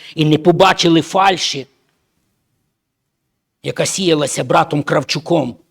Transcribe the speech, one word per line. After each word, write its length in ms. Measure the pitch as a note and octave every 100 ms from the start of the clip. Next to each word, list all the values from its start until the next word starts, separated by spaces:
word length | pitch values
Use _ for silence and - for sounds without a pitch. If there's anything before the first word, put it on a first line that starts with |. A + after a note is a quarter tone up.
| - -
і 100 | D3+
не 120 | D3+
побачили 640 | F3 E3+ F#3+ - F3 E3
фальші, 680 | D3 F#3+ G3 F3+ - C#3+ B2+ _ _ _ _ _ _ _ _ _ _ _ _ _ _ _ _ _ _ _
яка 220 | - B2 D3+
сіялася 580 | - F#3 D#3 C#3 -
братом 400 | C3 E3 D#3 D3
Кравчуком, 720 | - D#3 C#3 D3+ - E3 B2 - _